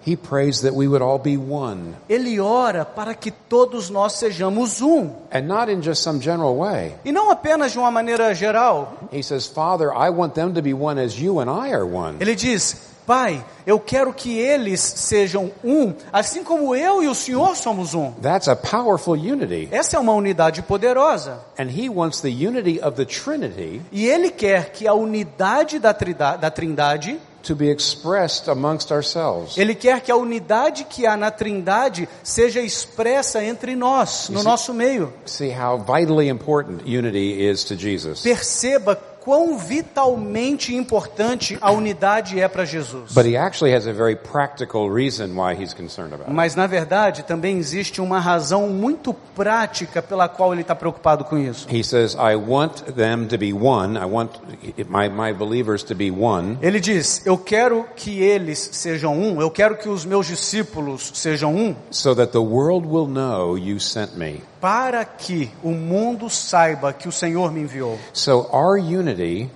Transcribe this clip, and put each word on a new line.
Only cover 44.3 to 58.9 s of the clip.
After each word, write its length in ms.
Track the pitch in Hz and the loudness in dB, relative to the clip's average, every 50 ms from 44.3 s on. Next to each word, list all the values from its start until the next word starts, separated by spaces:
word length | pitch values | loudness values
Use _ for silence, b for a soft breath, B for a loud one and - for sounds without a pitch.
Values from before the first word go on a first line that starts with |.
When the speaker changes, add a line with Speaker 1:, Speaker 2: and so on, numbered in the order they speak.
| - 147 143 135 - - 127 110 - 113 107 101 | -2 -2 -2 -2 -2 -8 -10 -4 -2 -2 -2 0
Speaker 1:
reason 460 | 98 117 131 135 123 - 110 95 90 | 0 0 0 0 -2 -4 -8 -6 -4
why 180 | 92 92 90 92 | -2 -2 -2 -2
he's 200 | 85 98 87 - | -4 -6 -10 -10
concerned 400 | - 90 80 - - 90 78 76 | -12 -14 -14 -12 -12 -12 -12 -12
about 160 | 73 73 - | -12 -10 -6
it. 40 | 143 | -2
Speaker 2:
Mas, 220 | 160 165 170 143 | 0 0 0 2
na 100 | 180 185 190 | 0 0 2
verdade, 560 | 180 175 160 151 175 202 214 202 180 - 147 | 2 -2 0 0 2 2 4 2 2 -2 -6
também 340 | - 170 165 160 190 196 185 | -6 -6 -2 -2 -2 0 0
existe 440 | 165 135 147 190 202 - - - | -2 -4 -4 -6 -6 -6 -4 -6
uma 180 | 190 185 185 185 | -4 -2 0 0
razão 500 | 175 175 175 170 151 139 180 202 208 208 | 2 2 2 2 2 2 0 0 2 0
muito 440 | 196 190 202 247 302 320 - 262 214 | 0 0 0 0 -2 -2 -4 -6 -6
prática 880 | - - - - - 202 202 214 226 220 208 - - 180 165 - 170 | -6 -8 -20 -6 -2 0 0 2 2 0 -2 -4 -8 -8 -4 -4 -6
pela 260 | 165 - 196 190 180 170 | -4 -2 0 2 2 0
qual 260 | 175 - 190 185 180 | 2 2 2 2 2
ele 100 | 175 170 | 0 -2
tá 100 | - 170 | -2 -4
preocupado 500 | 160 - 165 156 - - 160 151 147 143 | -2 -2 -4 -6 0 4 4 4 4 2
com 120 | - - 151 | -2 -2 0
isso. 300 | 143 131 117 - - - | 0 -2 -4 -8 -8 -2
Speaker 1:
He 140 | 123 117 110 | -2 -2 0
says, 320 | - - 123 117 110 - | 2 4 4 4 4 2
"I 200 | - 127 113 107 | 2 4 4 4
want 460 | 107 104 107 127 135 147 160 156 - - - 135 | 4 2 2 2 2 2 2 -2 -8 -12 -12 0
them 300 | 127 110 110 113 117 117 110 | 0 2 2 2 0 -2 -2
to 100 | 117 110 | -2 0
be 160 | 101 101 101 | 0 0 0
one. 440 | 101 107 135 135 110 92 95 107 113 | 2 4 4 4 4 2 0 -2 -2
I 80 | 92 | -4
want 260 | 92 98 113 117 107 - - - - - - - - - - 101 - | -2 0 -2 -2 -2 -6 -14 -16 -16 -18 -16 -14 -16 -10 -10 -8 -2
my, 220 | 90 101 104 104 | 0 2 2 2
my 240 | 98 104 110 110 107 | 0 -2 -4 -4 -2
believers 500 | 92 104 107 113 123 123 107 107 101 - | -4 -4 -2 -2 -2 0 0 -2 -2 -2
to 120 | - 113 | -6 -6
be 160 | 90 101 98 | -2 -2 -2
one." 460 | 92 92 107 117 107 90 85 95 110 135 | 0 0 2 2 2 2 0 -2 -4 0
Speaker 2:
Ele 180 | 131 170 196 214 | 0 0 0 2
diz, 420 | 175 185 220 180 143 - - - - | 0 0 0 0 0 0 -2 -2 0
"Eu 120 | 190 185 180 | 0 0 0
quero 480 | 185 - 214 214 240 254 233 226 226 233 - | 0 0 2 2 4 4 2 0 -2 -6 -12
que 260 | - - 208 208 196 | -14 -12 -10 -2 2
eles 480 | 185 196 202 202 185 160 151 143 - - | 2 4 4 2 0 -4 -6 -6 -8 -10
sejam 440 | - - - 175 | -10 -8 -6 -4